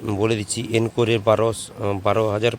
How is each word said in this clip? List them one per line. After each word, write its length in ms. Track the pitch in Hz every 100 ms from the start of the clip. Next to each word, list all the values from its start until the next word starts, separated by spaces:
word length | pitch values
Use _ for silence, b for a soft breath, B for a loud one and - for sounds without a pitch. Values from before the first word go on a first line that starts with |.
বলে 320 | 104 101 110 113
দিচ্ছি 320 | 101 117 117
এনকোরের 480 | 113 113 - 113 117
বারো, 300 | 107 107 113
আহ, 500 | 110 - - 104 101
বারো 260 | 101 101 110
হাজার 240 | 104 117